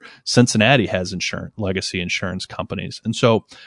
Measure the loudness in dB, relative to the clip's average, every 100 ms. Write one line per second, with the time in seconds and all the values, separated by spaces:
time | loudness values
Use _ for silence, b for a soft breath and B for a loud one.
0 | B B 0 4 4 4 4 4 2 -2
1 | -4 -6 -6 -8 -10 -6 -4 -2 -4 -6
2 | -4 -4 -4 -6 -8 -10 -8 -8 -8 -8
3 | -6 0 4 2 0 B